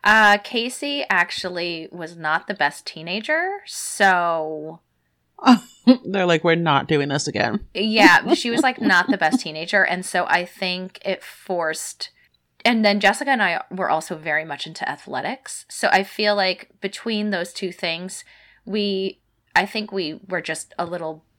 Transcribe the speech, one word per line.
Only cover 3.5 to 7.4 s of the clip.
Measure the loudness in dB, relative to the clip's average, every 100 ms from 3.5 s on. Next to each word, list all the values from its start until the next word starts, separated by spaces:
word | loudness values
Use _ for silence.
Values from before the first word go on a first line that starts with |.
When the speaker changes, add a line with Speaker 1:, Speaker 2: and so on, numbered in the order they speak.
| -6 -12
Speaker 1:
so | -12 -10 2 4 4 2 0 -4 -8 -10 -14 _ _ _ _ _ -2
Speaker 2:
<laughs> | 4 4 4 _ 4 4 2
They're | 0 2
like, | 4
"We're | 4
not | 2 4 2 2
doing | 0 2
this | -2 -2
again." | 0